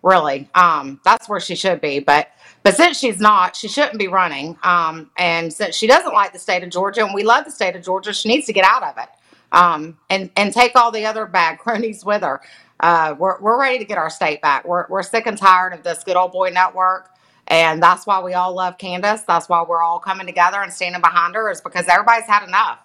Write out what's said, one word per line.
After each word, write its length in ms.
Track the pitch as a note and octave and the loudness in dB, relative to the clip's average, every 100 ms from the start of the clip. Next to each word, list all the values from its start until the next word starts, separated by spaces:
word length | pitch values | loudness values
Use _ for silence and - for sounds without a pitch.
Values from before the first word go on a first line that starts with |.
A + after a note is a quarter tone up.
really. 440 | F3+ F#3 D3+ C#3 C#3 | 4 2 2 -6 -4
Um, 480 | F3+ F3 D#3 C#3 C#3 | 2 2 2 -6 -2
that's 240 | - A3 - | 2 2 0
where 120 | G3+ | -8
she 160 | - E3+ | -6 -4
should 260 | F#3+ E3+ | -2 -2
be. 160 | D3+ C#3 | -4 -4
But, 320 | C#3+ D3 D3 _ - _ | 2 2 2 _ -20 _
but 140 | G3+ F#3+ | 0 4
since 240 | - - | 2 2
she's 200 | B3+ F#3+ | -4 2
not, 360 | G#3+ G#3 F3+ - | 4 4 2 -4
she 120 | G#3+ | -8
shouldn't 300 | C4+ D4 A3 | -2 -2 -2
be 100 | G3 | -2
running. 480 | F#3 F3+ C#3 D3 E3+ | 0 -2 -4 -10 -4
Um, 480 | G3 F3 E3 D#3+ D#3 - | 0 2 0 -6 -14 -4
and 340 | F3 E3 E3 | -2 -2 -4
since 240 | D3+ G3+ - | -6 -6 -4
she 120 | A3 | 2
doesn't 260 | C#4+ F4 | 2 4
like 180 | G#3+ G3+ | -2 -2
the 60 | F#3 | -6
state 260 | - F3+ | -6 -4
of 60 | F3+ | -4
Georgia, 340 | F3 G3 G#3+ | -6 -4 -2
and 120 | G#3+ G3 | -4 -2
we 80 | |
love 220 | G#3 B3+ D#4 | 2 2 0
the 60 | |
state 240 | - F#3+ F3+ | -6 -6 -6
of 80 | |
Georgia, 300 | F3 F#3 F#3+ | -6 -6 -6
she 160 | G#3 A3 | -6 0
needs 160 | C4 - | -2 0
to 80 | |
get 120 | G#3 F#3+ | 2 4
out 180 | A#3+ | 2
of 140 | E3+ C3+ | -2 -10
it, 100 | B2 _ _ _ _ | -16 _ _ _ _
um, 460 | F3 F3 D#3 D#3 D#3+ _ | 4 4 2 -8 -16 _
and, 180 | F#3+ F#3 - | -4 -2 -2
and 160 | G3+ | -2
take 220 | F#3+ A#3+ B3+ | 2 4 4
all 160 | A#3 | 2
the 160 | A3 G#3+ | 0 -6
other 180 | A3 G#3 | -6 -4
bad 320 | F#3 E3 E3 | 0 0 -2
<laughs> 20 | |
cronies 460 | - A3 A3+ G#3 G3 | -6 -4 -6 -8 -4
with 160 | G#3 | -2
her. 180 | F3+ C3+ - - _ _ | -2 -6 -12 -20 _ _
Uh, 360 | E3 E3+ D#3 C#3+ | 2 2 0 -2
we're, 220 | F#3 F#3 | -4 -2
we're 200 | G3+ A#3+ | 0 0
ready 200 | C4+ B3+ | 0 -2
to 60 | G#3 | -4
get 120 | G3+ | -4
our 120 | D#3+ | -6
state 320 | - E3 D3 | -4 -4 -2
back. 240 | D3+ C#3 E3 | 0 -2 -2
We're, 200 | F3 - | -4 -4
we're 140 | F#3+ | -6
sick 220 | F#3 A#3 A3+ | -4 -4 -4
and 120 | G#3 | 0
tired 360 | F#3+ F#3 F#3 | 4 4 2
of 100 | F3 | -6
this 200 | F3 E3 | -8 -8
good 140 | - F3+ | -2 0
old 160 | F3+ | 0
boy 160 | F3+ F#3 | -2 -2
network. 600 | F3+ F#3 F3+ F#3 F#3 - _ _ _ - | 2 0 2 -2 -2 -8 _ _ _ 0
And 340 | E3 E3 D#3+ | 2 2 4
that's 240 | E3+ F3+ - | 4 4 0
why 160 | F#3+ | -2
we 120 | F3+ | -2
all 200 | F3+ F3+ | -2 -2
love 240 | F3+ F#3 F3+ | -2 -6 -6
Candace. 440 | F#3+ F3+ G3+ G#3+ | -10 -4 -2 -4
That's 260 | - A3+ - | 0 -2 0
why 160 | F3 E3+ | -2 0
we're 160 | E3+ | -2
all 160 | E3+ F3 | -2 -4
coming 280 | - F#3+ F#3 | -6 -8 -8
together 340 | F3 F3 G3 | 0 0 0
and 100 | F#3+ | -8
standing 300 | - F#3 F3+ | -8 -8 0
behind 340 | F3 F3 F3 G3 | 0 2 -2 -2
her, 140 | A3 | -4
is 120 | F3+ | -6
because 260 | - F3+ F3 | -8 -6 2
everybody's 380 | F3+ G#3 A#3 A3 | 4 4 2 2
had 200 | G#3 F#3+ | 0 0
enough 340 | F#3 G#3+ - | -2 -2 -6